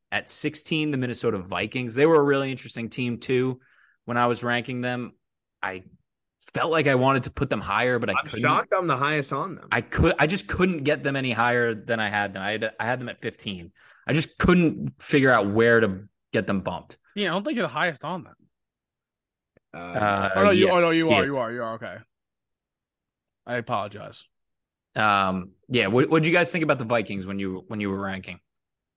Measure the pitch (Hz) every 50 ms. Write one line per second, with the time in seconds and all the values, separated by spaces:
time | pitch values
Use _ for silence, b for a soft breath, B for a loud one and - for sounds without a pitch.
0 | _ _ - 104 - - - - - 151 147 - - - 170 156 151 151 143 131
1 | 127 123 117 - - 120 110 98 90 92 92 87 101 110 - 131 123 117 107 127
2 | 143 160 165 151 143 143 143 139 135 135 131 123 - - - 127 113 110 - -
3 | 127 120 120 120 - - 131 123 127 131 127 127 b b b b b b b b
4 | _ - 120 120 120 120 120 107 120 120 120 120 120 - 127 123 123 123 123 123
5 | 123 90 - _ _ _ _ _ _ _ _ _ - 95 95 92 92 - - _
6 | _ _ _ _ _ _ _ _ - - - 135 127 165 160 160 147 143 135 127
7 | 127 135 135 131 113 - - - 139 - 139 110 92 - 98 107 120 127 123 120
8 | 117 107 95 135 139 156 - 143 120 147 156 190 - - 202 190 180 165 139 123
9 | 143 143 156 151 139 - 151 139 160 190 160 - - - 101 120 117 - - -
10 | 156 165 185 - 143 156 190 196 - - - - 185 190 180 160 135 139 151 143
11 | 139 143 139 135 131 127 117 107 117 120 123 120 120 117 113 107 101 - 117 113
12 | 110 101 104 104 101 101 95 95 95 101 107 110 113 110 - - 110 113 127 127
13 | 127 120 95 - - 117 - - - 113 98 90 85 85 b b b b b b
14 | b - 127 160 156 - - - - - 180 180 170 151 - - - 139 - _
15 | - - - 147 135 135 123 113 101 101 101 110 113 117 117 117 110 101 95 92
16 | 101 - _ _ _ _ - 117 101 - 101 95 92 - 90 80 - - - -
17 | _ _ _ 202 208 180 160 190 202 294 311 233 190 147 117 151 170 180 147 -
18 | - 147 180 180 127 - - _ _ _ _ _ _ _ _ _ _ _ _ _
19 | _ _ _ _ _ _ _ _ _ _ _ _ _ _ - 82 87 87 175 110
20 | 107 104 101 98 98 98 95 190 196 202 190 185 185 190 180 175 170 165 165 165
21 | 165 160 - - 92 - 139 135 120 113 117 123 117 113 113 110 113 98 87 107
22 | 113 _ _ _ _ _ _ _ _ _ _ _ _ _ _ _ _ _ _ _
23 | _ _ _ _ _ _ _ _ _ - 123 123 117 - 120 104 98 104 101 104
24 | 110 101 - - - _ _ _ _ _ _ _ _ _ _ _ _ _ _ -
25 | 110 107 101 98 98 95 95 92 90 - - _ _ - 127 120 107 95 107 123
26 | 143 - 160 160 156 165 165 175 170 170 - 175 156 151 143 127 123 110 120 117
27 | 104 95 104 98 92 95 98 98 98 95 92 92 - - 113 107 104 98 95 95
28 | 98 98 95 95 92 - 90 85 _ _ _ _ _ _ _ _ _ _ _